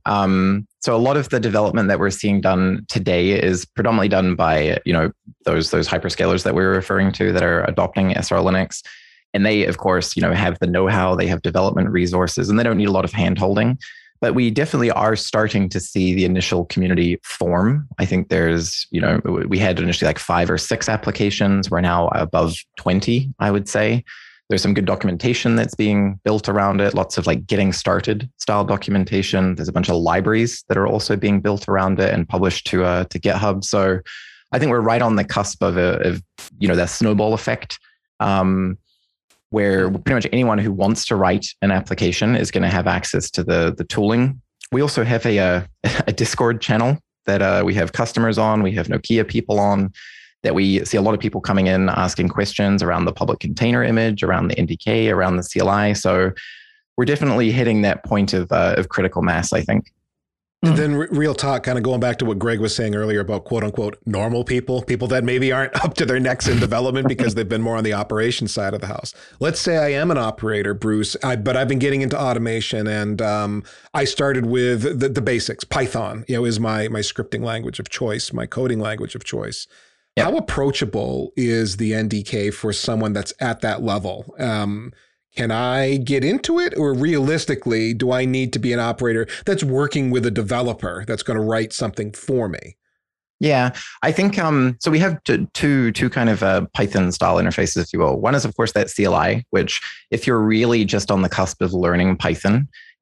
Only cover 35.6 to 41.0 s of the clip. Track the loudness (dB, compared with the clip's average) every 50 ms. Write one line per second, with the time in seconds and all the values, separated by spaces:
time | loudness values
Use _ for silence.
35.6 | -2 0 2 2 2 2 2 0 0 -2 -2 -4 -8 -14 _ -20 -20 -20 -6 -2
36.6 | 0 2 2 2 0 0 0 0 2 2 2 2 2 2 0 -2 -2 -4 -6 -6
37.6 | -8 -14 -16 -16 _ _ _ _ _ _ _ _ -2 0 2 2 2 2 2 0
38.6 | 0 -2 -4 -6 _ _ _ _ _ _ _ _ _ _ _ _ _ _ -2 0
39.6 | 2 2 4 2 2 2 0 -2 0 0 0 0 0 0 0 2 2 2 2 2
40.6 | 0 0 0 0 0 0 0 0